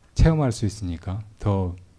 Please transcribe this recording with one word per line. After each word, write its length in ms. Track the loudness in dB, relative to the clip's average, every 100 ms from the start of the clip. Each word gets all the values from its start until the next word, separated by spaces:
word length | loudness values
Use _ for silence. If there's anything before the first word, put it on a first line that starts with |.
| -10
체험할 380 | 4 4 6 0
수 140 | 0 -4
있으니까 580 | -4 -6 -6 -6 -8 -10 -6
더 360 | -2 0 -2 -6 -16